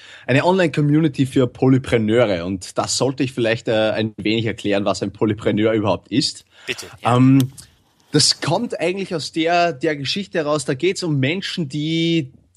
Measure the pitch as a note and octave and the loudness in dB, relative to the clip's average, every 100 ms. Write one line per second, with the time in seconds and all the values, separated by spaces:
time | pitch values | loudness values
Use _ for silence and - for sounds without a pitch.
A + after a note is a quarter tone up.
0 | - - - C3 E3 F#3+ E3+ D#3 D3 D3+ | -20 -12 0 2 2 2 2 2 2 2
1 | D#3+ B2+ C3 C#3 B2+ - C3 C3 - A#2+ | 2 0 0 2 0 2 2 4 2 0
2 | G#2+ A#2 A2 F2 F2 F#2+ - - G#2 - | 2 2 2 0 -4 -6 -6 -6 -4 -2
3 | B2+ C3+ C3 B2+ A2+ A2+ C3 A2 A2 G2+ | -2 -2 -4 -2 0 0 0 0 2 0
4 | A2 - G#2+ A2+ A2+ G2+ G#2 G2+ G2+ F#2+ | -4 -4 -2 -2 -2 -4 -2 0 0 -2
5 | G2 - G#2+ G2+ - G#2 A2 A2 G2+ F2 | -6 -2 -2 0 -2 0 2 2 0 -2
6 | - B2 - - - _ - B2 - - | -2 -2 -2 -6 -20 _ -12 -10 -12 -4
7 | A2+ B2 C3 C3+ C3 - - _ _ _ | 0 4 6 6 2 -4 -20 _ _ _
8 | _ D3 - - C#3+ F3+ A#3+ - E3 G3 | _ 0 0 0 -2 -2 -4 -4 -4 -4
9 | F#3 E3 - E3 D#3+ F3 F3 C3+ D#3+ D3 | -6 -8 -6 -2 0 2 2 0 -4 -4
10 | C3 G3+ F#3+ F3 D3 D3+ - C3+ F3+ F#3 | -4 -6 -4 -4 -2 -2 -2 -2 -2 -2
11 | F3 C#3+ C3 F#3+ - - C#3+ D3 D#3 E3 | -2 0 0 -2 -4 -6 -6 -4 -2 0
12 | E3 E3 C3 - _ | 0 0 -4 -12 _